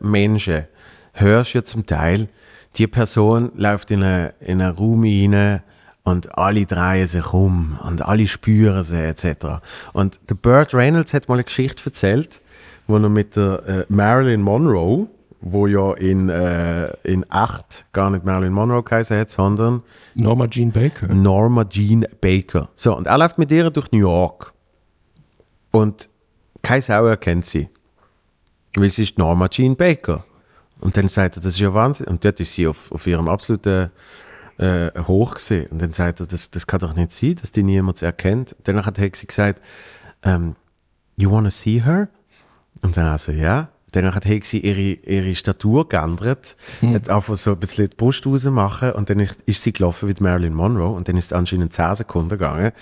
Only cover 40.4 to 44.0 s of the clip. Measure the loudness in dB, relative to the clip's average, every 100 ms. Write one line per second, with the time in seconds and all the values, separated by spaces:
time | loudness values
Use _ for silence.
40.4 | -2 -8 _ _ _ _ _ -2 2 2
41.4 | 0 -2 -2 0 2 0 -2 _ _ _
42.4 | _ _ _ -6 -2 0 0 -2 -4 -2
43.4 | 0 -2 -4 _ _ -2